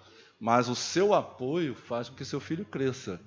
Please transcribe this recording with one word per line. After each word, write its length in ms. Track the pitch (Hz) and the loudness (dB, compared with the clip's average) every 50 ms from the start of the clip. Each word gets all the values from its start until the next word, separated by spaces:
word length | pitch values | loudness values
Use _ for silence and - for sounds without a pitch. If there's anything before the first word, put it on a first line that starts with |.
| - - - - - - _ - | -20 -20 -20 -20 -20 -20 _ -4
mas 280 | 104 113 117 123 120 120 | 2 4 6 6 4 4
o 80 | 123 | 0
seu 380 | - - - - 165 196 208 202 | -4 -4 -2 2 2 4 6 6
apoio 600 | 160 135 - - - 123 131 151 180 170 139 110 | 4 2 0 -6 -6 -4 -2 -2 -2 -2 -2 -4
faz 340 | - - - 123 117 120 - | -6 -8 -6 -4 -4 -4 -6
com 60 | - | -8
que 100 | - 139 | -12 -8
seu 140 | 131 - 143 | -6 -6 -6
filho 260 | - - 160 170 202 | -6 -4 -6 -6 -6
cresça, 560 | - - 151 135 131 123 - - - 90 87 - | -6 -4 -2 -2 -2 -2 -4 -6 -8 -8 -8 -10